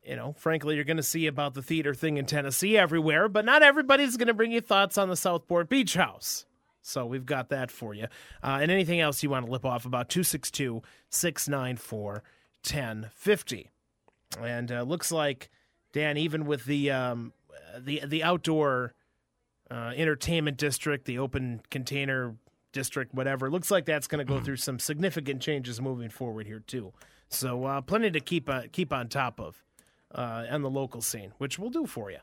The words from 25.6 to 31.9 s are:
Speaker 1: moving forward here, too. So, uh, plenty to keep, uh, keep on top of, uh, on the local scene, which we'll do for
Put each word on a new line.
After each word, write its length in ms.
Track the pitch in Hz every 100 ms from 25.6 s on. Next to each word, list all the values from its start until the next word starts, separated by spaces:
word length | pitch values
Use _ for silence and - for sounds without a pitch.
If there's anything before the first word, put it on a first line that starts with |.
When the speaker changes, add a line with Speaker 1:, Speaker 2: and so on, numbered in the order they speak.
| 123 113
Speaker 1:
moving 280 | 135 123 117
forward 380 | - 123 110 101
here, 140 | 110
too. 320 | 110 127 101 - - _ _
So, 360 | - 131 123 131
uh, 160 | 139
plenty 280 | 131 202 220
to 100 | 160
keep, 280 | - 175 139
uh, 140 | 131 -
keep 200 | - 175
on 140 | 139 120
top 300 | 139 127 -
of, 200 | 87 - _ _ _ _ _ -
uh, 300 | 123 113 117
on 120 | 147
the 60 | 139
local 320 | 139 131 123
scene, 320 | - 117 101 110
which 220 | 135 -
we'll 100 | 214
do 160 | 285
for 240 | 294